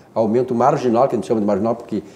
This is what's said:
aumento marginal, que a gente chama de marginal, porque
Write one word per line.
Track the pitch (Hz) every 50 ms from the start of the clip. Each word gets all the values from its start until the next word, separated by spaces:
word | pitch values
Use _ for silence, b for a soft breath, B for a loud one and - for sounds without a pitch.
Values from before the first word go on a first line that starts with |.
| B B B
aumento | 113 113 104 107 123 127 123 123
marginal, | 117 123 135 156 151 123 127 110 117 131
que | 135 -
a | 113
gente | 98 -
chama | 120 110
de | 101
marginal, | 104 104 95 104 117 120
porque | 117 - - 110 101 - B B